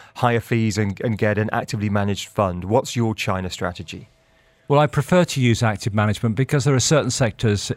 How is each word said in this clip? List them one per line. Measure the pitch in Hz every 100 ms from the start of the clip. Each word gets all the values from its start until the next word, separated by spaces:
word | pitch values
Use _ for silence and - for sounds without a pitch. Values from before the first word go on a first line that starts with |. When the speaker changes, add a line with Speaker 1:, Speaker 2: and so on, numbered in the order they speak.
| - -
Speaker 1:
higher | 120 117
fees | - 120 113 98
and, | 104 95
and | 123 107
get | 107 104
an | 107
actively | 117 107 110 104
managed | 101 101 98 -
fund? | - 101 90
What's | 90 117 - -
your | 113
China | 110 - 95 92
strategy? | - 92 90 85 92 - _ _ _ _ _ -
Speaker 2:
Well, | 143
I | 147
prefer | - 135 180 175
to | -
use | 123 110
active | 117 101 -
management | 104 107 104 120 107
because | 131 147
there | 131
are | 131
certain | - 165 113
sectors, | - 120 - 117 101 -